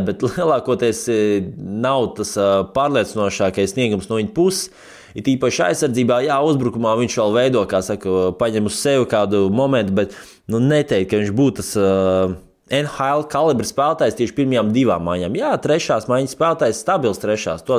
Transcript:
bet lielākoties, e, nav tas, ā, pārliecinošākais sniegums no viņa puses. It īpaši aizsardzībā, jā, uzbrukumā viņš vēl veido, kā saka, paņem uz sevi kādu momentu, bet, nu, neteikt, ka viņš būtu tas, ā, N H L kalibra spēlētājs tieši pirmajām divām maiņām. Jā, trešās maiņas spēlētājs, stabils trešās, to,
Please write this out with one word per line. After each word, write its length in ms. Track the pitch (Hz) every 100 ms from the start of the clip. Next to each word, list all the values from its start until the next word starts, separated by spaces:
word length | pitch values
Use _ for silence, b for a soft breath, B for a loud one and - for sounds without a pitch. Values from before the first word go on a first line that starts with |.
bet 180 | 95 95
lielākoties, 800 | 127 - 170 135 123 120 120 107 -
e, 320 | 113 104 101 92 -
nav 560 | 92 101 123 135 110 -
tas, 160 | 104 -
ā, 260 | 98 98 92 -
pārliecinošākais 960 | 143 135 101 110 101 - 98 92 98
sniegums 320 | 131 123 101 90
no 80 | 110
viņa 140 | 104 160
puses. 340 | 180 190 - B B B B -
It 80 | 107
īpaši 380 | 131 127 - 175
aizsardzībā, 540 | 165 151 120 120 123 139
jā, 80 | 139
uzbrukumā 480 | 147 143 123 117 117 110
viņš 140 | 120 -
vēl 200 | 107 110
veido, 260 | 131 127 95
kā 140 | 95
saka, 520 | 95 101 95 92 92 90
paņem 300 | 117 110 104
uz 80 | -
sevi 300 | 143 139 120
kādu 400 | 110 101 104 98
momentu, 440 | 104 135 131 101 98
bet, 160 | 101 B B B -
nu, 140 | 113
neteikt, 480 | 131 151 147 107 95
ka 60 | 107
viņš 160 | 104
būtu 320 | 104 139 104
tas, 140 | 98 107
ā, 560 | 98 95 95 92 92 90 - _ -
N 160 | 135 147
H 140 | - 135
L 60 | 147 151
kalibra 320 | 139 160 127
spēlētājs 540 | 110 - 143 - 127 101
tieši 160 | 117
pirmajām 380 | - 135 127 107
divām 300 | 110 127 87 85
maiņām. 300 | 90 90 143
Jā, 140 | 285 214
trešās 460 | 143 156 - 120 107
maiņas 220 | 127 135
spēlētājs, 460 | - 160 160 127 107
stabils 380 | - 190 127 98
trešās, 400 | 104 107 - 82
to, 160 | -